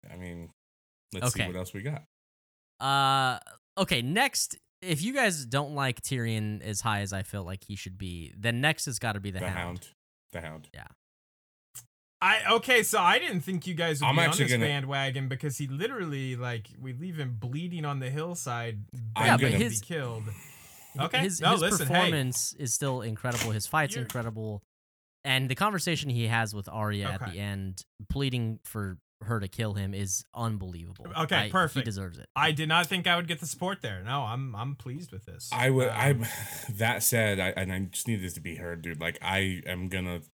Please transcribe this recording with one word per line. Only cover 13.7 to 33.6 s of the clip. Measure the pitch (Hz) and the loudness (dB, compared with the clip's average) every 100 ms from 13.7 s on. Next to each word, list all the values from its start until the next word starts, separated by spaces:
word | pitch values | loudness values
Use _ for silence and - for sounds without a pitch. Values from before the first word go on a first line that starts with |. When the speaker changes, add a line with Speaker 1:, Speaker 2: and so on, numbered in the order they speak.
Speaker 3:
guys | 165 170 147 | -2 0 2
would | 120 | 4
Speaker 1:
I'm | 143 | 6
Speaker 3:
be | |
on | 170 | 6
Speaker 1:
actually | - | 4
Speaker 3:
this | 127 | 4
Speaker 1:
gonna | 123 117 | 4 4
Speaker 3:
bandwagon | 143 135 139 135 131 135 | 0 -2 -2 -2 -2 -4
because | 131 151 131 | -4 -4 -4
he | 143 | -4
literally, | 135 220 262 175 139 131 127 | -2 -4 -2 -4 -4 -4 -4
like, | 123 117 101 - | -4 -4 -8 -12
we | 127 | -10
leave | 127 180 160 | -8 -8 -4
him | 135 117 | -4 -4
bleeding | 123 139 175 170 151 | -4 -4 -4 -4 -4
on | 139 | -2
the | 127 | -2
hillside, | 139 165 170 - 117 117 107 104 127 113 110 | -4 -4 -4 -4 -4 -4 -6 -8 -8 -6 4
Speaker 1:
I'm | |
Speaker 2:
Yeah, | 113 - | 8 8
but | |
Speaker 1:
gonna | 131 | 8
Speaker 3:
begging | 101 | 6
to | |
Speaker 2:
his | 233 113 | 4 0
Speaker 3:
be | - | -4
killed. | 165 127 113 107 95 - - - - - 139 | -4 -4 -4 -8 -10 -14 -20 -20 -20 -14 -2
Speaker 2:
hi-, | 151 | 0
Speaker 3:
Okay, | 262 | 2
Speaker 2:
his, | 262 170 | 0 4
Speaker 3:
no, | 165 | 4
Speaker 2:
his | 226 | 6
Speaker 3:
listen, | 170 202 135 | 6 4 4
hey. | |
Speaker 2:
performance | 175 180 160 127 123 - - | 4 4 4 2 0 -4 -4
is | 139 | -2
still | - 139 127 | 0 0 -2
incredible. | 113 110 127 120 110 | -4 -4 -2 -2 0
His | 107 - | 0 0
fight's | 156 151 | 2 2
Speaker 3:
You're | - | 0
Speaker 2:
incredible. | 117 127 117 110 110 104 _ _ _ _ _ _ | -4 -4 -4 -6 -6 -6 _ _ _ _ _ _
And | 139 131 135 | 0 2 2
the | |
conversation | 131 202 196 175 151 139 | 2 2 2 0 0 0
he | 120 113 | 0 2
has | 117 110 | 2 0
with | 104 98 | -4 -8
Arya | 110 107 104 98 | -4 -2 0 -2
at | 95 | -4
Speaker 3:
Okay. | 98 | -6
Speaker 2:
the | 87 | -6
end, | 101 98 95 92 - _ 98 | -4 -4 -6 -8 -14 _ -6
pleading | 139 139 127 113 110 | 0 0 0 -2 -4
for | - 110 101 92 _ _ | -8 -6 -6 -6 _ _
her | 101 113 | -4 -2
to | 98 | -2
kill | - 110 | -4 -2
him, | 101 98 | -2 -2
is | 98 98 92 - | -2 -2 -4 -6
unbelievable. | - 117 107 95 87 85 92 - 160 | -6 -4 -2 -6 -10 -12 -14 -10 -4
Speaker 3:
Okay, | 160 175 | 0 2
Speaker 2:
I, | 107 | 2
he | |
Speaker 3:
perfect. | 185 165 143 117 | 2 2 2 -2
Speaker 2:
deserves | 101 95 85 | -2 -6 -10
it. | - - | -8 2
Speaker 3:
I | 156 | 2
did | 151 156 | 2 4
not | 165 175 | 4 4
think | 190 180 | 0 2
I | 175 | 2
would | 170 | 2
get | 170 | -6
the | 165 | -6
support | - | -4